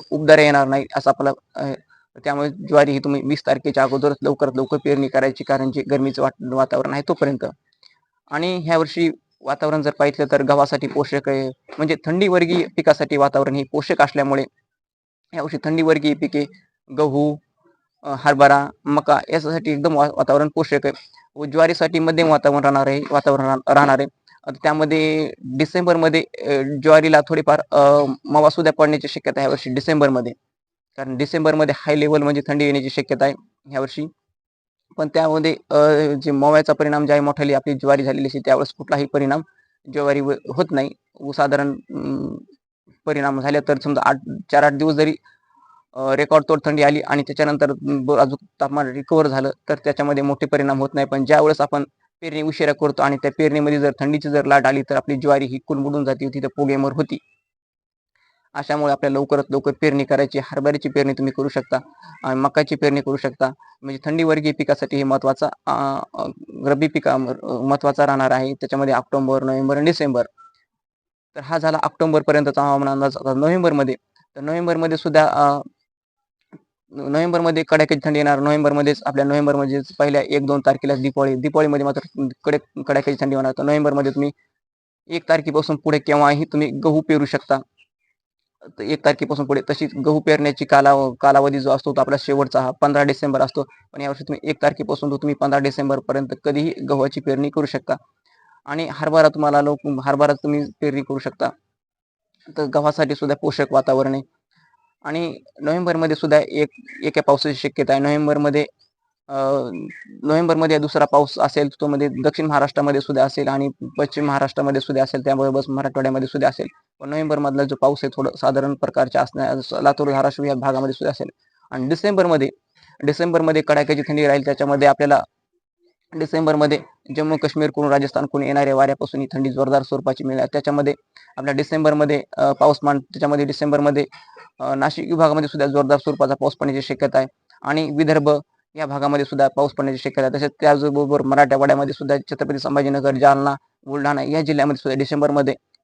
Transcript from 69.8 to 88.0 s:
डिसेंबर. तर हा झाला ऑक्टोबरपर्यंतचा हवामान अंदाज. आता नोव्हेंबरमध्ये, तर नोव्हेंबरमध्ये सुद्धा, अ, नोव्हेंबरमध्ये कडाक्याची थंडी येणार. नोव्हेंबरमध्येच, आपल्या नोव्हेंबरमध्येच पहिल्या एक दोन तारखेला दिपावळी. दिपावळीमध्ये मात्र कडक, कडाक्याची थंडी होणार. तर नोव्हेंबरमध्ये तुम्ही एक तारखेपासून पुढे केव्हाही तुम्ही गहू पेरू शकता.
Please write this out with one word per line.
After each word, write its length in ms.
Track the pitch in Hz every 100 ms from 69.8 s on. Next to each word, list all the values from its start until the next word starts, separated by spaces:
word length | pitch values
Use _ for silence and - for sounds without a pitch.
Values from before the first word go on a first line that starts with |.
| 156
डिसेंबर. 400 | 165 147 120 117 _ - _ _ _ _ _ _ _ _ 151
तर 40 |
हा 180 | 139 165
झाला 200 | 160 156
ऑक्टोबरपर्यंतचा 840 | - - 160 151 143 151 143 135
हवामान 280 | 143 139 139
अंदाज. 280 | 139 139 127
आता 160 | 135
नोव्हेंबरमध्ये, 600 | 131 151 185 170 147 135 - _ _ _ 143
तर 60 |
नोव्हेंबरमध्ये 560 | 147 170 175 165 165 156
सुद्धा, 300 | 160 156 151
अ, 340 | - 143 143 - _ _ _ _ _ _ _ _ - _ _ _
नोव्हेंबरमध्ये 720 | 135 139 151 175 170 165 160 160
कडाक्याची 400 | 156 156 151 156
थंडी 120 | 147
येणार. 200 | 147 139
नोव्हेंबरमध्येच, 640 | 147 151 147 147 143 143 143
आपल्या 200 | 139 143
नोव्हेंबरमध्येच 680 | 147 147 139 139 139 135 -
पहिल्या 220 | 143 139
एक 240 | - 147 139
दोन 160 | 143 135
तारखेला 300 | 135 139 135
दिपावळी. 400 | 139 143 135 131
दिपावळीमध्ये 500 | 151 151 151 143 139
मात्र 420 | 139 - - 131 -
कडक, 360 | 151 147 - 147 139
कडाक्याची 360 | 143 139 139
थंडी 120 | 139 135
होणार. 160 | 131
तर 120 | 131
नोव्हेंबरमध्ये 480 | 143 151 147 139 135
तुम्ही 200 | 139 143 - _ _ _ _ _ _ -
एक 220 | 165 -
तारखेपासून 460 | 160 156 147 143 151
पुढे 240 | 156 151
केव्हाही 460 | - 143 143 147 156
तुम्ही 260 | 147 147 139
गहू 180 | 156 156
पेरू 240 | 156 151 143
शकता. 340 | 139 - 135 - _ _ _